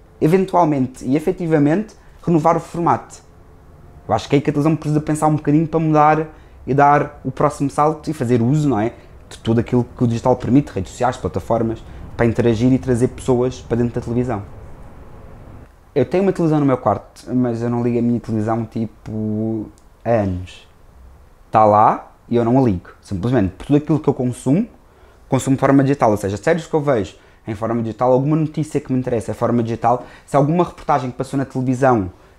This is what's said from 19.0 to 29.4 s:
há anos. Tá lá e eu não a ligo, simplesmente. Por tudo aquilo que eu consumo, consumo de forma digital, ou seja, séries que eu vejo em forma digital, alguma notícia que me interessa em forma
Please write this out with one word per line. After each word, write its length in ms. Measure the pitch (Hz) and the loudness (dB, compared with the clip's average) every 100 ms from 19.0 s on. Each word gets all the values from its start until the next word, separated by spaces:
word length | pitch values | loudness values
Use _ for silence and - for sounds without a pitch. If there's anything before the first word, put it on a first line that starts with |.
| - 107 107 107 110 110 107 - - _ | -10 -6 -4 -2 -4 -4 -8 -14 -20 _
há 60 | 117 | -2
anos. 540 | 117 95 90 90 - - - - - - - - - - | 0 0 -4 -8 -18 -20 -20 -20 -20 -20 -20 -20 -20 -2
Tá 140 | 110 | 4
lá 480 | 107 104 120 247 - _ - | 6 6 4 2 -6 _ -4
e 80 | 117 | -2
eu 80 | |
não 120 | 117 131 | 2 2
a 60 | |
ligo, 280 | 127 90 - - | 2 0 -6 -20
simplesmente. 520 | - 95 113 127 95 | -10 -6 -2 0 0
Por 120 | - - | -4 0
tudo 100 | 147 | 0
aquilo 200 | 147 151 | 2 -2
que 100 | 147 | 0
eu 60 | |
consumo, 540 | 131 123 120 131 160 233 - - _ - - - | -2 -2 -4 0 0 0 -8 -20 _ -20 -18 -4
consumo 280 | 131 135 135 | -2 0 0
de 40 | |
forma 220 | 135 139 | 4 4
digital, 300 | 131 143 120 | 4 2 2
ou 40 | 104 | 2
seja, 200 | 98 101 | -2 -2
séries 280 | 160 170 | 0 -2
que 80 | 160 | 0
eu 80 | 160 | -2
vejo 360 | 143 120 92 - - _ | 0 0 -2 -10 -20 _
em 120 | - 107 | -10 -6
forma 260 | 113 117 | -4 -2
digital, 300 | 113 107 123 | -4 -2 2
alguma 240 | 127 143 156 | 2 2 0
notícia 440 | 151 156 147 147 | -2 -4 -4 -4
que 120 | - | -2
me 80 | 131 | -4
interessa 320 | 127 117 104 | -2 -4 -4
em 20 | |
forma 300 | 104 | -2